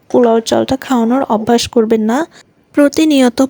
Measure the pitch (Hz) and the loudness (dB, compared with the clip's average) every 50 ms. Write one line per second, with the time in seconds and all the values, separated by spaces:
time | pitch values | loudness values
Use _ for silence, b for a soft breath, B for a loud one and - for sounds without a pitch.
0 | _ - - 254 240 226 226 226 226 - 233 226 233 - 262 262 - - 262 233 | _ -2 0 2 2 2 2 0 -2 -2 -2 -2 -2 -2 -4 -6 -4 -4 -2 -2
1 | 226 226 247 269 - - 233 214 214 247 233 240 - - - 240 220 220 226 220 | 0 0 -2 -2 -2 -2 -4 -4 0 0 0 0 -2 -2 -2 -2 0 0 0 -2
2 | 214 220 240 285 339 B B B B _ _ _ _ _ - 294 285 285 - - | 0 -2 -2 -2 -4 B B B B _ _ _ _ _ 0 0 0 2 2 0
3 | 320 311 285 269 254 247 - - 269 | 0 2 2 2 2 0 2 0 -2